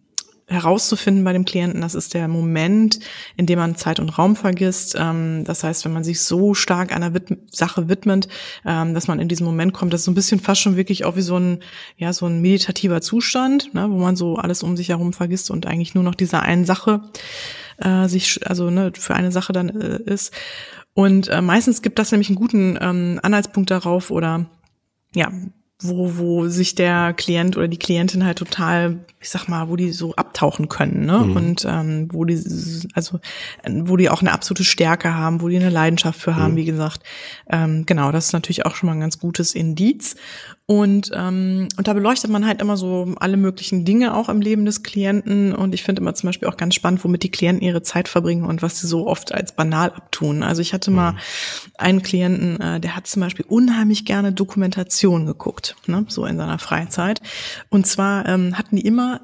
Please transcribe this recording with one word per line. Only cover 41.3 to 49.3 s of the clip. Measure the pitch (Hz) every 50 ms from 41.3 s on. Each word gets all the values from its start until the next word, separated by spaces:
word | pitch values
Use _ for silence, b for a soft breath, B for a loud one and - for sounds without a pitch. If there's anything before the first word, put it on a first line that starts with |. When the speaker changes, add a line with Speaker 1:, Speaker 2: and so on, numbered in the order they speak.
| 185 185 185 185 185 185 190 - -
Speaker 1:
und | - 196
da | 214 208
beleuchtet | 208 202 226 254 254 - 214
man | 214 208 208
halt | 220 202 202
immer | 202 208 208
so | 190 185 185 185 180 180 180 180 -
alle | - 190 196
möglichen | 196 196 190 185 185 - - 196 185 170
Dinge | 180 202 233 254 262 -
auch | 208 233 -
im | - 214
Leben | 202 214 220 214 208
des | 208 208 208 208
Klienten. | - - 202 196 196 202 208 - - 202 202 202 196 -
Und | - 196 190 180
ich | 180
finde | - - 190 196
immer | 180 - 190
zum | - -
Beispiel | 175 180 - -
auch | 180 -
ganz | - 175 175 180
spannend, | - - 170 185 185 -
womit | 180 175 170 -
die | 185
Klienten | - - 180 170 180 180 -
ihre | 180 175 170
Zeit | 175 - - - 269
verbringen | - - 175 170 170 170 170 170
und | 170 165 165
was | - 170 - -
sie | 180
so | 170 165 165 196
oft | - 185 - - -